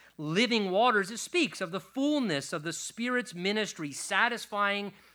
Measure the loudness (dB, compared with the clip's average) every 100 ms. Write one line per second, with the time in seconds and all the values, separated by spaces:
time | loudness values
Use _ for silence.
0 | -20 -8 -2 2 4 4 2 4 4 4
1 | 0 -4 -4 0 0 -2 -6 -6 -6 -2
2 | 2 2 2 0 -2 -4 -4 -6 -8 -6
3 | -2 -2 -2 -4 -2 0 -2 -4 -8 -8
4 | -2 2 2 0 -4 0 0 0 -4 -10
5 | -20